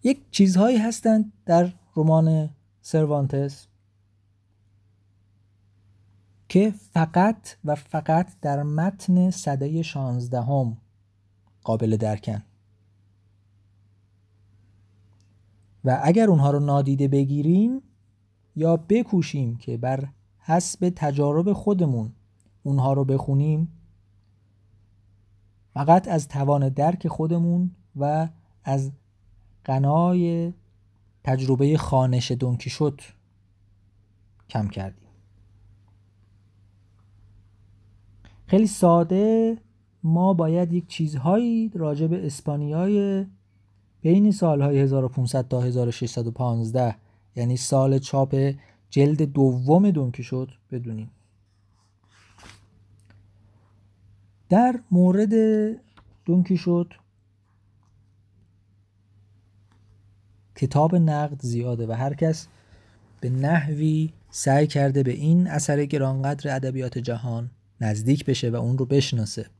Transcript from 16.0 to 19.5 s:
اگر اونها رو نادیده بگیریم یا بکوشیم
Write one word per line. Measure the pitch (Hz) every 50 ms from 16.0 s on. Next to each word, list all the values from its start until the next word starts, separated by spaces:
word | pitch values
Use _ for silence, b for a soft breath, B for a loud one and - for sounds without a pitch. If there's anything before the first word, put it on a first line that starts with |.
| -
اگر | 147 175 220 226 214
اونها | 180 156 139 143
رو | 143 143
نادیده | 147 143 139 143 139 139 139 139 143 135
بگیریم | 139 139 139 135 143 147 143 160 170 185 214 240 254 269 - _ _ _ _ _ _ _ _ _ _ _ _ _ _
یا | 151 151 165 165
بکوشیم | 165 160 - 202 233 233 - - 180 160 - - 143 131 113